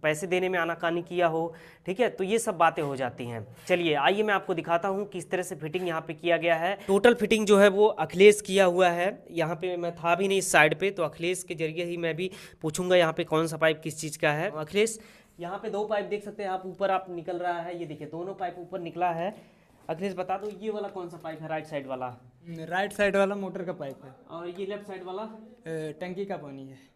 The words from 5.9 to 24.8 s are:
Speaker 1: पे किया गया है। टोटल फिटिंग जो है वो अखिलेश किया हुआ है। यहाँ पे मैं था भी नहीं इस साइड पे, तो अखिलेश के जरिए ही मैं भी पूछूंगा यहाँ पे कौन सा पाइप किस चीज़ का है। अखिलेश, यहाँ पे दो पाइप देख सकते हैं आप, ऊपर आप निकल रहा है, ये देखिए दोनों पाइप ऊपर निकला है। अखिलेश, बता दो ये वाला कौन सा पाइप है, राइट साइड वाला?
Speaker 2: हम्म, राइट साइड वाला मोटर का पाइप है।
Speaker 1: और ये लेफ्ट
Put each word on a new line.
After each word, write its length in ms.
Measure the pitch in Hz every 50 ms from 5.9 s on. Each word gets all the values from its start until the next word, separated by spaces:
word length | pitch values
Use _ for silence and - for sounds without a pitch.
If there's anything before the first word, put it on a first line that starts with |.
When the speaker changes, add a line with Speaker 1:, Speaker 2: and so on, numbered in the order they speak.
| 165 160
Speaker 1:
पे 120 | 160 165 160
किया 240 | 151 160 175 170
गया 180 | 165 160 170 165
है। 180 | 160 165 180 202 196 -
टोटल 260 | - 196 202 208 247 240
फिटिंग 320 | 240 214 208 226 214 220
जो 120 | 190 208
है 100 | 196 202 208
वो 180 | 190 196 208 214 -
अखिलेश 440 | - 156 156 - 175 196 208 208 208
किया 240 | - - 185 196 190
हुआ 220 | 180 175 175 185 175
है। 180 | 170 175 175 196 247 - - -
यहाँ 240 | 165 170 160 156 175
पे 200 | 160 175 185 180
मैं 160 | 175 170 170 170
था 200 | 170 156 170 175
भी 120 | 175 196
नहीं 100 | 190 196
इस 140 | 190 175 -
साइड 260 | - 165 151 160 156 156
पे, 100 | 180 196
तो 120 | 202 - 165
अखिलेश 400 | 147 - - 165 175 185 180 -
के 120 | - 180
जरिए 300 | 156 160 156 160 165 175
ही 120 | 175 175
मैं 180 | 170 170 165 160
भी 140 | 156 180 190 190 - - - - _
पूछूंगा 340 | - 160 151 - 185 180 180
यहाँ 180 | 180 170 160 156
पे 100 | - 165
कौन 220 | 160 156 156 160
सा 100 | 160 156
पाइप 240 | 156 160 160 160 156 -
किस 160 | 160 151 -
चीज़ 180 | - 156 147 -
का 120 | - 151
है। 180 | 147 151 170 208 147
अखिलेश, 400 | 156 156 151 - 202 214 220 214 - - - - - _ _ _ -
यहाँ 180 | 170 175 190
पे 120 | 202 - 214
दो 140 | 185 202 214
पाइप 200 | 202 214 202 202
देख 160 | 180 208 202 208
सकते 200 | 214 208 - 208
हैं 60 | 190
आप, 140 | 185 185 190
ऊपर 260 | 190 175 - 196 190
आप 140 | 190 185 190 185
निकल 260 | 180 175 160 180 180
रहा 220 | 170 180 180 175 170
है, 200 | 170 175 180 170
ये 60 | 170
देखिए 220 | 151 151 - 151 143
दोनों 240 | - 165 175 190 190
पाइप 200 | 190 190 175 170 175
ऊपर 200 | 175 175 185 190
निकला 300 | 170 165 - 170 180 180
है। 220 | 165 165 170 196 208 - - _ _ _ _ _ _ _ _
अखिलेश, 260 | - 160 160 190 202 185
बता 220 | 170 185 185 190
दो 140 | 196 202 214 208
ये 140 | 180 202 220
वाला 160 | 208 208 202 196
कौन 200 | 196 190 180 170
सा 80 | 160 -
पाइप 220 | 160 160 156 151
है, 60 | 156 156
राइट 160 | 156 156 151
साइड 200 | 151 156 143 135
वाला? 180 | 131 135 127 127 123 120 - _ - _ _ _
Speaker 2:
हम्म, 180 | 170 165 165 160 165
राइट 240 | 170 185 202 202 202
साइड 220 | - 208 202 196
वाला 180 | 196 196 190 202
मोटर 260 | 202 196 185 170 196 185
का 100 | 175 180
पाइप 300 | - 151 135 175 - -
है। 80 | 135 131 - - -
Speaker 1:
और 180 | 160 165 170 175
ये 160 | 175 185 196
लेफ्ट 220 | 185 208 202